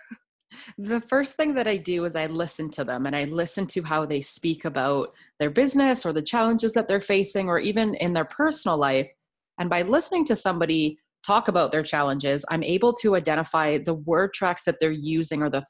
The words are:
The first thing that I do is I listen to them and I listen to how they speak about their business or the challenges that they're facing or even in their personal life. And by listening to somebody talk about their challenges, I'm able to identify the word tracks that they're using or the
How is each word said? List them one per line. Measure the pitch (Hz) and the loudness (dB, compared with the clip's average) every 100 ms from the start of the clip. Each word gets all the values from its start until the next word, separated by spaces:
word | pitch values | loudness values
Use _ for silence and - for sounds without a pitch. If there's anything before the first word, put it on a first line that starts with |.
| - 226 _ _ _ - - - | -20 -20 _ _ _ -20 -18 -10
The | 202 233 | -4 -4
first | 233 269 269 - | 0 0 0 -2
thing | 311 | 0
that | 262 220 | 0 0
I | 196 | -2
do | 170 175 170 | -2 -2 -2
is | 160 | -2
I | 156 | -4
listen | 160 170 - 156 | -2 -4 -4 -6
to | - | -6
them | 123 127 139 | -4 -4 -2
and | |
I | 143 | -2
listen | 143 165 175 - 190 | -2 -2 -2 -4 -4
to | 190 | -4
how | 160 156 | -2 -2
they | 151 143 | -2 -2
speak | 139 - 165 156 | -2 -2 -2 -2
about | 160 139 135 143 120 - - - | -4 -2 0 0 -2 -10 -12 -4
their | 147 | 0
business | 180 277 277 269 240 | 2 2 4 2 2
or | 175 | 0
the | 156 | -2
challenges | 151 240 226 233 226 | -2 0 2 2 2
that | 226 214 | 0 0
they're | 196 | 0
facing | - 196 196 202 180 | 2 0 0 -2 0
or | 170 | 0
even | 202 214 214 | 0 0 0
in | - 175 | 0 0
their | 165 | 0
personal | 156 - 311 302 196 156 | -2 0 0 0 0 2
life. | 139 135 135 _ _ _ _ - | 2 2 -2 _ _ _ _ -6
And | 175 | -2
by | 175 | 0
listening | 180 294 - 359 | 2 0 2 0
to | - | 0
somebody | 214 190 170 165 160 151 151 _ _ | 0 0 0 2 2 0 -2 _ _
talk | - 214 226 | 0 2 2
about | 180 143 | 2 2
their | 156 | 0
challenges, | 151 151 139 139 143 143 - | 0 0 0 0 0 -2 -2
I'm | 160 | -2
able | 151 185 240 | 0 2 2
to | 240 214 | 2 2
identify | 185 156 151 160 160 151 151 | 2 2 0 2 2 2 0
the | 160 | -2
word | 160 151 170 196 | -4 0 2 0
tracks | - 185 175 | 0 -2 0
that | 175 165 | -2 0
they're | 160 | 0
using | 156 151 160 160 151 | 0 -2 0 0 0
or | 147 | 0
the | 135 | -2